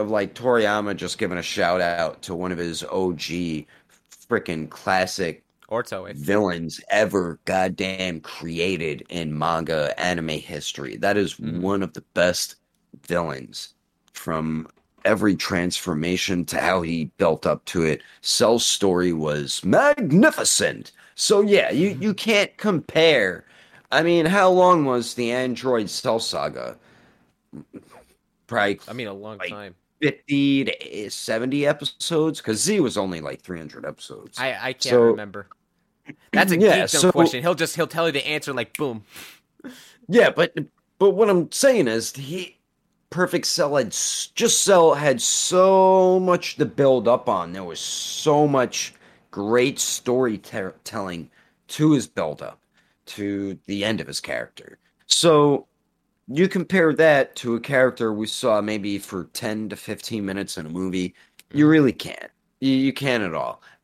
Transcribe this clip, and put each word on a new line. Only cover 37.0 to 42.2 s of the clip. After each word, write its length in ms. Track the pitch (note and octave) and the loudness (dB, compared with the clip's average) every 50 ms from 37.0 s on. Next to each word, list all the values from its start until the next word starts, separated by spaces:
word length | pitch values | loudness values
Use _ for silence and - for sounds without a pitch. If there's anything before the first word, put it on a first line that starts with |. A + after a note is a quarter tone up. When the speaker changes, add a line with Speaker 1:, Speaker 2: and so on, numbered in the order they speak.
| F3+ F3+ | 4 4
Speaker 1:
so 20 | - | 6
Speaker 2:
question. 300 | - E3+ D#3+ - B2 C#3+ | 6 4 4 2 0 -2
He'll 120 | F3 F#3 | -2 0
just, 220 | C#3+ D#3+ D3 - | 0 -2 -4 -2
he'll 100 | E3 E3 | -4 -4
tell 200 | C#3 - D#3+ E3+ | -4 -2 -2 -2
you 60 | E3 C#3+ | 0 0
the 140 | C#3 B2 | -2 -2
answer, 260 | C#3+ D3+ D3+ - - C#3 | -4 -4 -6 -6 -6 -6
like, 240 | B2 A#2 - - | -6 -6 -6 -6
boom. 280 | - D#3 C3+ A#2 A2 G2+ _ - - - - - _ _ _ _ _ - C4 - - - - _ _ _ - | -6 -6 -4 -6 -8 -12 _ -20 -20 -20 -20 -20 _ _ _ _ _ -20 -20 -20 -20 -20 -20 _ _ _ 2
Speaker 1:
Yeah, 220 | F3 A#3+ G3+ C#3+ | 4 6 6 6
but, 240 | - - E3+ E3+ - E3 C#3+ - _ _ _ _ _ - | 4 2 0 0 0 -4 -8 -8 _ _ _ _ _ 2
but 120 | F#3+ G3+ | 4 4
what 200 | F#3 F#3 A3+ G#3 | 6 6 4 4
I'm 200 | G3 F3+ D#3+ - - | 4 2 2 0 0
saying 360 | - - C#4 C4 A3 D#3 A#2 | 2 4 4 6 4 4 2
is, 260 | A2 A2+ A2 - - | 0 -2 -4 -6 -10
he, 440 | C3+ | -12